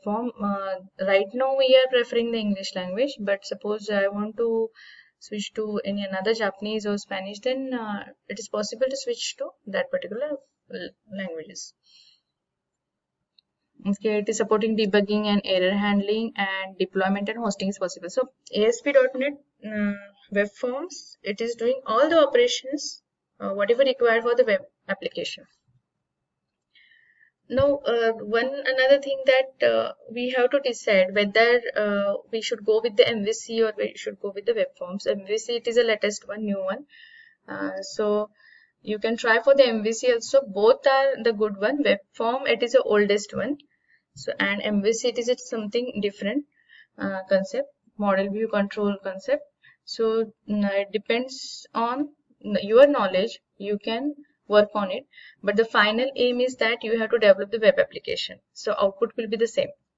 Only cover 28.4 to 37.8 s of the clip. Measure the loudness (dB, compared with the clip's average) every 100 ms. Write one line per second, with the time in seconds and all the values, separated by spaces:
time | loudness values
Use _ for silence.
28.4 | 0 -2 -2 2 6 4 2 0 4 4
29.4 | 2 0 2 2 0 -6 -12 -6 -2 2
30.4 | 2 2 0 -4 2 4 4 2 2 4
31.4 | 4 4 2 -2 0 0 -2 -4 -6 -8
32.4 | -4 -2 2 2 4 4 4 2 -2 -4
33.4 | -4 0 0 0 -6 -6 -10 -8 -10 -4
34.4 | -2 0 -2 -6 -10 -6 -2 -4 -2 -4
35.4 | -4 -4 0 2 2 2 0 -4 -10 -8
36.4 | -4 -4 -4 -6 -10 -20 -20 -20 -20 _
37.4 | -14 -8 -6 -8